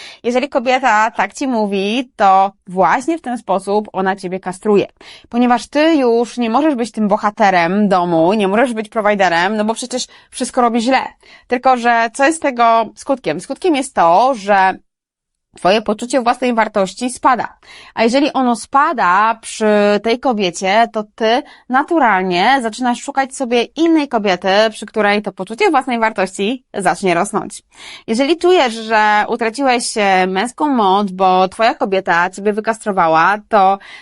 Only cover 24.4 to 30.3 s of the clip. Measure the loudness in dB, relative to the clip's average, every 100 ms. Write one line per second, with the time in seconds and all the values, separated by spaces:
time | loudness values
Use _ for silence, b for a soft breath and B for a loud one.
24.4 | 0 2 2 -2 -8 -2 0 0 -4 -10
25.4 | -10 -2 0 0 0 -2 -2 -2 -4 -2
26.4 | -4 -4 _ -4 -2 0 0 0 -2 -4
27.4 | -8 -14 _ B B B B -2 0 2
28.4 | 2 4 2 -2 -2 2 2 2 0 -2
29.4 | -4 -2 0 0 -2 -2 2 2 0